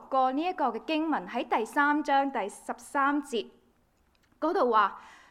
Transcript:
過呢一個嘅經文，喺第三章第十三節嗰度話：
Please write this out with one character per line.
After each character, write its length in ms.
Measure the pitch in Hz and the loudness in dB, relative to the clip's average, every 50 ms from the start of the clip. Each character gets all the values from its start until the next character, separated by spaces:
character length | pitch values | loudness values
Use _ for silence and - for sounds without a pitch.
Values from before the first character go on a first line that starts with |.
| - - | -4 -2
過 220 | 269 262 262 262 | 0 2 2 2
呢 100 | 269 285 | 2 0
一 120 | 330 370 359 | -2 -2 -2
個 120 | 339 294 | -2 -2
嘅 200 | 247 214 226 233 | -2 -2 -4 -4
經 240 | - 320 302 320 330 | -2 -2 0 0 0
文， 180 | 277 202 180 | -2 -2 -4
喺 180 | 190 220 247 302 | -4 -6 -6 -4
第 200 | 240 392 254 440 | -2 -2 -2 -2
三 360 | 440 - 294 285 294 294 302 | 0 0 2 2 4 2 2
章 300 | 294 294 277 269 277 277 | 2 2 2 2 2 0
第 160 | 269 240 190 | -2 -4 -6
十 260 | 208 - - - - 240 | -6 -8 -12 -10 -10 -10
三 440 | - - - - 285 269 277 285 294 | -10 -10 -4 -2 0 2 2 2 0
節 280 | 277 - 240 214 - - - _ _ _ _ _ _ _ _ _ _ _ _ _ _ _ _ - | -2 -2 -4 -6 -6 -6 -14 _ _ _ _ _ _ _ _ _ _ _ _ _ _ _ _ -4
嗰 140 | 302 311 359 | -2 0 2
度 180 | 392 285 247 | 2 2 4
話： 300 | 220 214 202 196 - - - - - - - - | 4 4 4 2 0 -6 -18 -20 -20 -20 -20 -20